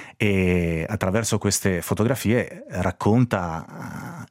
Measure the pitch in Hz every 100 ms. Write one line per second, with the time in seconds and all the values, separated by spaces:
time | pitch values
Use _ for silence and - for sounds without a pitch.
0 | - - 104 95 92 90 85 82 80 107
1 | 95 107 110 110 104 - 101 87 - 104
2 | 113 131 101 117 92 - 285 92 90 -
3 | 104 117 120 98 87 80 - - - -
4 | - - -